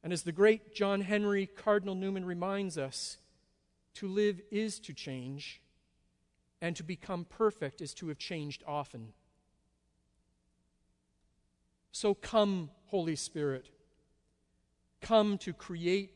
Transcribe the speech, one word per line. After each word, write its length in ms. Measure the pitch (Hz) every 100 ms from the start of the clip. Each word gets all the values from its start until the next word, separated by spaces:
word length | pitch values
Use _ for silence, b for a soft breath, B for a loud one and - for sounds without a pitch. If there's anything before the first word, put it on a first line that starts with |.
And 100 | 160
as 100 | 175
the 100 | 175
great 420 | 160 208 220 -
John 260 | - 202 202
Henry 460 | 190 208 208 202 190
Cardinal 500 | - - 208 196 190
Newman 280 | 190 196
reminds 540 | 180 175 185 196 196 156
us, 400 | 135 - - - _ _ _ _ _ _ _
to 120 | - 196
live 340 | 190 208 185 202
is 280 | 208 220 202
to 140 | -
change, 680 | 147 - 131 123 139 - - _ _ _ _ _ _ _ _ _ _
and 140 | 170 170
to 80 |
become 400 | 160 180 - 180
perfect 560 | 170 - 220 208 143 -
is 120 | 160
to 140 | - 165
have 80 | 147
changed 460 | - 170 147 139 -
often. 420 | 147 143 131 113 104 _ _ _ _ _ _ _ _ _ _ _ _ _ _ _ _ _ _ _ _ _ _ _ _ _ _ _
So 240 | - 208
come, 560 | 202 - 226 208 190 156 - _
Holy 300 | 202 165 151
Spirit, 540 | - 160 147 131 - _ _ _ _ _ _ _ _ _ _ _ _ _
come 340 | - 226 208 202
to 140 | -
create 600 | 165 - 170 170 190 196